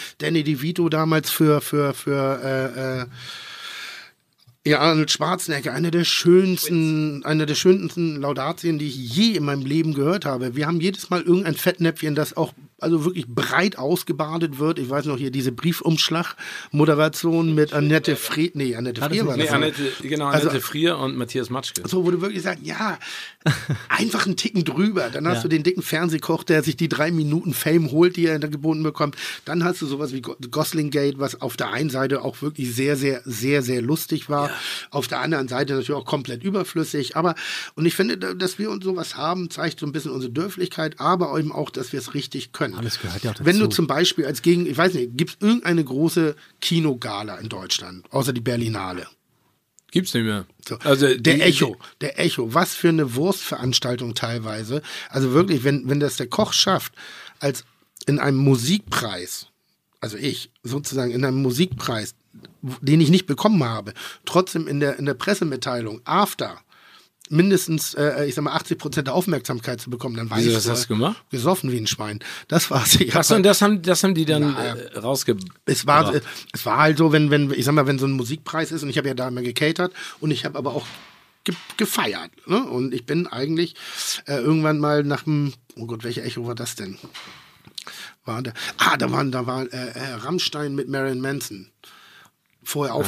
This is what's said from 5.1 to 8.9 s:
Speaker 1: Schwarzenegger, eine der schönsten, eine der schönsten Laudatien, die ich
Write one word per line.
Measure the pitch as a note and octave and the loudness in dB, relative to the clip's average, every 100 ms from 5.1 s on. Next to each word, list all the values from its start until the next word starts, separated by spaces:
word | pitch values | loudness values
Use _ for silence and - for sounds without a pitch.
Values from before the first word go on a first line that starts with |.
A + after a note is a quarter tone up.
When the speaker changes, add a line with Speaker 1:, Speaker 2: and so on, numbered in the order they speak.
Speaker 1:
Schwarzenegger, | - D3+ F3+ - C#3+ C3+ | 0 0 -2 -2 -4 -4
eine | C3 E3+ | -2 0
der | F3 | 2
schönsten, | D#3+ - F3 F#3 F#3+ F3+ - E3 D#3+ D#3 D3+ C#3 D3 | 2 2 6 8 6 2 0 2 2 2 0 -2 0
eine | D#3 | 0
der | D3+ | 2
schönsten | D3 F#3 F#3+ E3 F3 E3 D3 | 4 6 6 2 -2 -2 -2
Laudatien, | C#3+ C#3 C#3+ E3+ E3+ D3+ | -4 -2 -4 -2 -2 -2
die | |
ich | D3 | -4